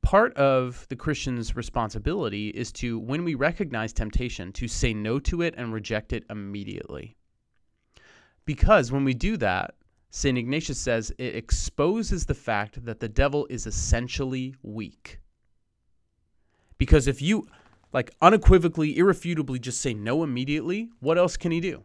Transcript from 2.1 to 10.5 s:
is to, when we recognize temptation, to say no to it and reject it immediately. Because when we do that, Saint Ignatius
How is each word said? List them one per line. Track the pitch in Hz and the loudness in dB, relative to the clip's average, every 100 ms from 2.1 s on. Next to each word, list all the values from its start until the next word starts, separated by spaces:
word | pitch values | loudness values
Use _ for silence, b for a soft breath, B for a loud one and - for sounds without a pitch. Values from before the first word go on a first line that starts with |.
| 190 123 101 107 | -2 -2 -4 -6
is | - 120 | -6 -8
to, | - 123 113 | -6 -6 -4
when | 110 147 | -4 -4
we | 170 | -4
recognize | 139 147 165 180 117 110 | 0 -2 -2 -6 -4 -4
temptation, | - 107 - 123 - 92 | -4 -2 -2 -2 -6 -10
to | - 117 | -8 -6
say | - 127 | 0 0
no | 107 107 127 | 0 -2 -2
to | - 170 | -2 0
it | 170 - | -2 -4
and | 120 | -8
reject | 110 101 107 - | -8 -4 -6 -4
it | 120 - | -8 -8
immediately. | 107 101 101 101 92 - - 113 _ _ _ _ _ _ _ _ b b b b b - | -10 -8 -8 -8 -10 -10 -12 -14 _ _ _ _ _ _ _ _ b b b b b -8
Because | 143 - 208 123 | 2 6 6 6
when | 139 | 2
we | 139 127 | 2 2
do | 190 220 | 0 0
that, | 107 92 - _ _ _ _ | 0 0 -4 _ _ _ _
Saint | - 143 127 | -2 0 0
Ignatius | 120 | -2